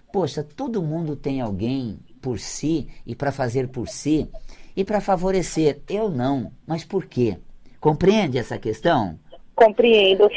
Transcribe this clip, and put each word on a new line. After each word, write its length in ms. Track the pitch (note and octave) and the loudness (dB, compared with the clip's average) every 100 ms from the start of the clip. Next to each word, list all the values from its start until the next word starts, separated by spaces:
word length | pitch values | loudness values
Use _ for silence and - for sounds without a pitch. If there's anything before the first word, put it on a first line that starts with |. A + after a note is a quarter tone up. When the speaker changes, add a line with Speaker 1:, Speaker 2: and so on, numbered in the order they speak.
| _ | _
Speaker 1:
Poxa, 300 | G3+ D#3 - | -2 -2 -4
todo 400 | D3 - - A3 | -10 -8 -6 -4
mundo 320 | D#3+ D#3+ D#3 C#3+ | -4 -4 -6 -6
tem 260 | C#3+ C3+ | -4 -4
alguém 560 | A2+ F#2 A2+ C3+ A#2+ F2 - - | -4 -4 -2 -2 -6 -10 -16 -10
por 160 | C3 G#2+ | -6 -6
si 500 | - - D3 D#3+ - - - | -8 -6 -2 -2 -4 -12 -12
e 80 | A#2 | -6
pra 160 | C#3 | -6
fazer 380 | C3 B2 C3 C3 | -2 -2 -2 -4
por 180 | B2+ G2 | -6 -8
si 420 | - C#3+ D#3 - - - - - - | -6 -2 0 -2 -10 -14 -16 -14 -6
e 60 | |
pra 180 | G3 G#3 | -2 -2
favorecer. 800 | G3+ F#3 F#3+ F#3+ D#3+ - D3+ B2+ - | 0 0 2 0 -2 2 2 0 -6
Eu 200 | G3 A3 | -4 -2
não, 400 | C3 B2+ C#3 G2+ - - | -2 0 -2 -4 -12 -8
mas 180 | D#3+ - | -8 -4
por 200 | G3 - | -6 -4
quê? 320 | B2 A#2 F2+ - - - - | 0 0 0 -12 -20 -20 -2
Compreende 580 | D#3 D#3 F3+ A3 E3 B2 | 0 2 4 4 2 -2
essa 220 | A2 A2+ | -4 -6
questão? 580 | A#2 G#2+ E3+ D3 G2 D#2 - - - - | -6 -2 2 2 0 -6 -18 -20 -8 6
Speaker 2:
Compreendo. 720 | A3+ G3+ A#3 A3 F#3+ F#3+ G#3 | 6 8 6 6 6 6 4